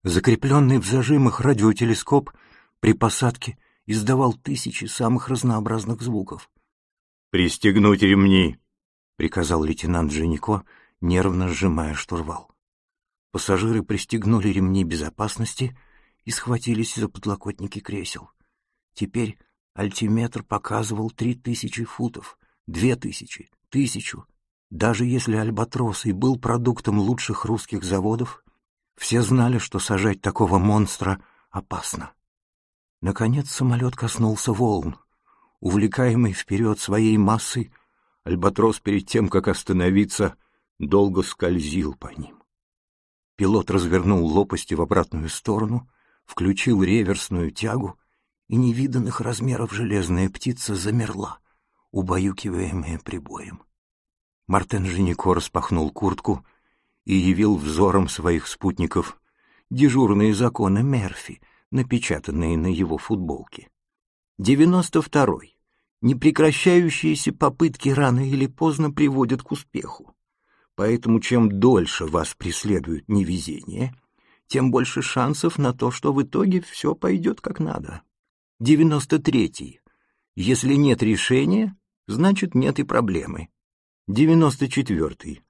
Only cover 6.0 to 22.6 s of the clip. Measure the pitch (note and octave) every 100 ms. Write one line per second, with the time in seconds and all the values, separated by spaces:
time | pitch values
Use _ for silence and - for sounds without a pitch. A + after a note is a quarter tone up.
6 | A#2+ G#2+ F#2 G2 - _ _ _ _ _
7 | _ _ _ F#2 F2+ - G#2 G2+ G#2 G2
8 | G2 G2 G2 F#2+ E2+ B1+ _ _ _ _
9 | _ _ D#2+ - D#2+ E2+ D#2 E2 E2 E2+
10 | D#2 D2+ E2 D#2 - G2+ - _ _ _
11 | E2+ F#2 F#2 F2+ F2+ E2 F#2+ D#2+ D#2 D2+
12 | - E2+ D#2 - - _ _ _ _ _
13 | _ _ _ F2+ - F#2+ A2 A2+ - G2+
14 | - A2+ G2+ A2+ G2+ F#2+ F#2 F#2+ E2+ E2
15 | D2+ - G#2+ - A2+ - B2+ B2+ _ _
16 | _ _ - - - A#2 A#2+ A2 A2+ -
17 | G#2 - G#2 G2 G#2 G2 G2 G#2+ - G2+
18 | - - - _ _ _ _ _ _ -
19 | G2+ A#2+ A2+ - _ _ _ - G2+ -
20 | A2 A2 A#2 A2+ - G#2 - A2 A2 G#2+
21 | A2 - A#2 B2 B2 A#2 - - A#2 -
22 | A#2+ - - - _ _